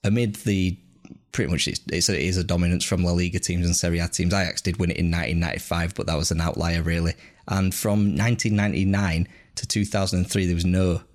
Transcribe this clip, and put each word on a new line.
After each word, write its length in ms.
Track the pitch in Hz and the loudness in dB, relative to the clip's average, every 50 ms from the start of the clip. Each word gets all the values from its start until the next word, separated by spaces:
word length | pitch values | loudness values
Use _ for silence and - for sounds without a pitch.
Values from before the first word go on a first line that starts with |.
| - | 2
amid 320 | 95 104 120 120 110 104 - | 2 2 2 2 0 -2 -4
the, 400 | - 110 101 95 92 92 90 - - - _ _ _ - - - _ _ | -2 0 2 2 2 0 0 -4 -10 -20 _ _ _ -20 -20 -20 _ _
pretty 180 | - - 110 67 | -4 -2 -2 0
much 180 | 87 76 - - | 0 0 -2 -2
it's, 120 | - - _ - | -4 -6 _ -4
it's 220 | - 87 87 - | -4 -2 0 0
a, 60 | 101 | 0
it 80 | 73 67 | 0 0
is 140 | 87 92 92 | 0 0 0
a 60 | 87 | 0
dominance 400 | - 90 85 87 87 90 87 - | 0 0 2 2 2 2 0 0
from 200 | - 98 87 90 | -2 0 0 2
La 80 | 87 87 | 2 2
Liga 260 | 87 90 90 87 90 | 2 0 0 -2 -4
teams 260 | - - 87 87 87 | -4 -2 -2 0 0
and 100 | 87 87 | 0 0
Serie 240 | - - 87 85 85 | 0 0 0 0 0
A 80 | 85 85 | -2 -2
teams. 240 | - - 87 87 92 | -2 -2 0 0 0
Ajax 280 | 98 92 85 - - | 0 -2 -2 -4 -4
did 160 | - 92 87 98 | -4 -4 -2 0
win 140 | 92 85 | 0 -2
it 60 | - - | 0 0
in 120 | 85 85 | 0 0
nineteen 300 | 82 85 82 58 85 85 | 0 0 -2 0 0 0
ninety-five, 560 | 85 80 - - - - 85 85 85 85 - | 0 -2 -4 -6 -6 -4 -2 -2 -2 -4 -4
but 100 | - - - | -6 -4 -2
that 100 | 82 76 | -2 0
was 140 | 85 - | 0 0
an 100 | - 82 | 0 0
outlier, 400 | 82 82 - - 76 85 85 85 | 0 -2 -2 -2 -2 0 0 0
really. 320 | 80 82 82 85 85 82 - - - - _ _ _ - | 0 0 0 0 0 0 -2 -4 -12 -20 _ _ _ -4
And 260 | 104 98 95 95 92 | 0 0 2 0 0
from 400 | - - 107 101 104 104 101 82 | 0 0 0 2 4 2 2 2
nineteen 440 | 69 101 117 120 117 - 117 107 104 | 2 2 2 0 0 0 0 2 2
ninety-nine 720 | 104 104 - 71 98 98 98 98 101 90 82 82 87 - - - - _ _ | 2 2 0 0 2 2 2 2 2 0 0 0 -2 -2 -4 -20 -20 _ _
to 120 | - - - | -12 -8 -4
two 180 | - 107 101 | -2 -2 -2
thousand 340 | 98 - 101 95 92 - 90 | 0 0 -2 0 0 0 0
and 100 | 92 - | 0 0
three, 180 | - 101 92 90 | 0 0 0 2
there 80 | 87 | 0
was 100 | 85 85 | 0 2
no 380 | 90 90 92 92 92 85 82 - _ | 2 2 4 2 2 0 -2 -4 _